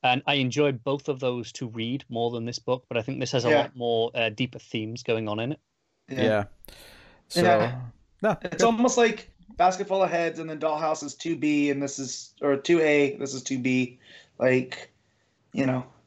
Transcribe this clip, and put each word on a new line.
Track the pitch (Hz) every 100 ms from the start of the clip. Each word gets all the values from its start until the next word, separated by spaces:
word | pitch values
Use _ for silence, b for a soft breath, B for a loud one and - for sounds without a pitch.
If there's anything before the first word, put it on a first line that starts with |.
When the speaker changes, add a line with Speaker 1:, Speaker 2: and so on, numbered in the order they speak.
Speaker 1:
And | 127 127 143
I | 143
enjoy | 127 117 147
both | 127 139 143 147
of | 131
those | 131 123 117
to | - 123
read | 113 117 135 -
more | 117 117
than | 120 113
this | 120
book, | - 131 _
but | 120
I |
think | 113 135
this | 127
has | 135 117
a |
Speaker 2:
Yeah. | 151
Speaker 1:
lot | - 127
more, | 120 113 117 127
uh, | 113
deeper | 107 123 120
themes | - 117 110 117
going | - 113 110
on | 104
in | 117
it. | 156 _ _ _ _ _
Speaker 3:
Yeah. | 131
Speaker 2:
Yeah. | 110 107 101 - - B B B B B _
Speaker 3:
So, | 175
Speaker 2:
Yeah. | 160 135 117 123 123 - _ _
Speaker 3:
no, | 214 190
Speaker 2:
It's | 180 -
Speaker 3:
good. |
Speaker 2:
almost | 233 226 247 240
like | 233 220 - _ - -
Basket | 180 185 190
Full | 190
of | 185
Heads | 170 165 147
and | 160
then | 151
Dollhouse | 156 151 160 -
is | 143 -
two | 165 156
B, | 147 147 143
and | 139
this | 139 139
is, | 131 - - _
or | 143 139
two | - 170
A, | 156 147 143 139
this | 135 127
is |
two | - 135
B. | 123 127 123 - B B B _
Like, | 127 127 127 - - _ _ _ _ _ _
you | - 135
know | 127 127 _